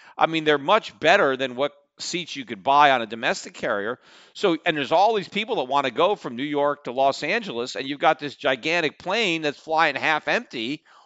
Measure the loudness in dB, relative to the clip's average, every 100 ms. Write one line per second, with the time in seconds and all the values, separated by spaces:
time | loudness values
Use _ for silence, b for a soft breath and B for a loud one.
0 | b b 0 2 2 2 2 2 0 -2
1 | 2 4 4 0 -4 -4 -6 -6 _ -14
2 | -8 -8 -8 -12 -12 -6 2 6 6 6
3 | 0 -4 -4 -4 -8 -8 -4 -2 -4 -6
4 | b b b b 0 0 0 -2 2 4
5 | 4 2 -2 -4 -4 -4 -2 0 0 2
6 | 2 0 -6 -8 -4 0 0 -2 -4 0
7 | 2 2 -2 -4 -4 -6 -6 -6 -8 0
8 | 0 0 -2 -4 -2 -2 0 0 -2 -4
9 | -4 -2 0 -2 -4 -6 -4 0 0 0
10 | 0 -2 0 -4 -4 -8 -6 -8 _ b